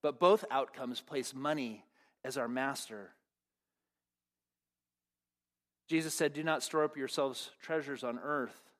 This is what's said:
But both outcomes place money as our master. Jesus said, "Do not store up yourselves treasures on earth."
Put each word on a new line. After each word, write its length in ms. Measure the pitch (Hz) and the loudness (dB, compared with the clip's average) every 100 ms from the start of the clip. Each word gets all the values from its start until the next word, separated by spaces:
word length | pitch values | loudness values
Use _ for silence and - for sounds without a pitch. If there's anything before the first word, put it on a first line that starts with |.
But 180 | 151 127 | 0 6
both 240 | 175 214 - | 8 8 6
outcomes 500 | 135 135 - 127 123 | 0 0 -4 -6 -6
place 320 | - 147 123 | -4 -4 -4
money 540 | 131 143 151 123 110 - _ _ _ | -4 0 0 -2 -6 -14 _ _ _
as 140 | 131 135 | -8 -4
our 120 | 117 | -2
master. 680 | 127 135 135 - 107 95 - _ _ _ _ _ _ _ _ _ _ _ _ _ _ _ _ _ _ _ _ _ _ _ _ _ _ _ | 0 -2 -4 -8 -12 -14 -20 _ _ _ _ _ _ _ _ _ _ _ _ _ _ _ _ _ _ _ _ _ _ _ _ _ _ _
Jesus 240 | 160 160 | 0 0
said, 220 | - 151 | 0 0
"Do 100 | 143 | 0
not 180 | 160 156 | 0 0
store 220 | - 156 | 2 2
up 140 | 151 147 | 2 0
yourselves 520 | 131 - 139 123 - - | -4 0 0 -2 -12 -14
treasures 420 | - 160 143 135 | -2 -2 -2 -4
on 140 | 127 120 | -4 -4
earth." 380 | 139 147 120 - - | -2 -2 -2 -8 -20